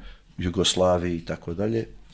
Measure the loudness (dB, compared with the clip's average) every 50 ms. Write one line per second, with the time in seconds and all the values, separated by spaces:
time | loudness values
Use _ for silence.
0 | -14 -16 -18 -18 _ -16 -8 -4 -4 0 2 2 2 2 4 4 4 4 4 4
1 | 2 0 -2 -4 -4 -6 -8 -6 -6 -8 -4 -2 -2 0 0 -2 -2 -4 -10 -18
2 | -20 -20